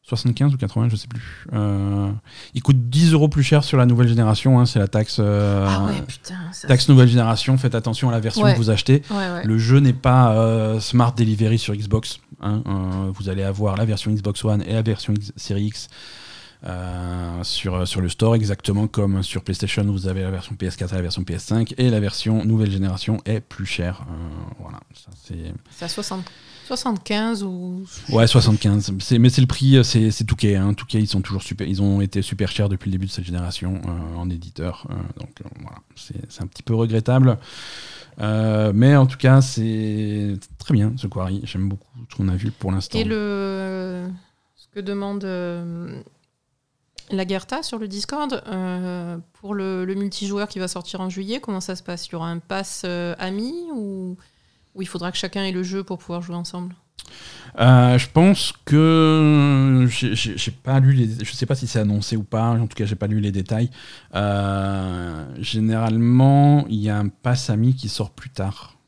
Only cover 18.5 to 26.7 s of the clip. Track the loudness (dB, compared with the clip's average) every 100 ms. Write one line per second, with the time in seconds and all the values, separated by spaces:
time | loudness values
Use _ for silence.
18.5 | -2 0 0 0 0 0 0 -2 -6 -6
19.5 | -4 -2 0 0 0 -2 -4 -4 -6 -8
20.5 | -6 -6 -6 -4 -4 -4 -6 -6 -8 -2
21.5 | -2 -2 0 2 2 0 -2 0 0 2
22.5 | 2 2 0 -2 -2 -2 -4 -2 -4 -6
23.5 | -10 -8 -4 -4 -6 -12 -10 -10 -10 -14
24.5 | -14 -16 -18 _ -20 -20 -20 -14 -12 -10
25.5 | -14 _ -14 -10 -8 -8 -8 -10 -18 -20
26.5 | -20 -10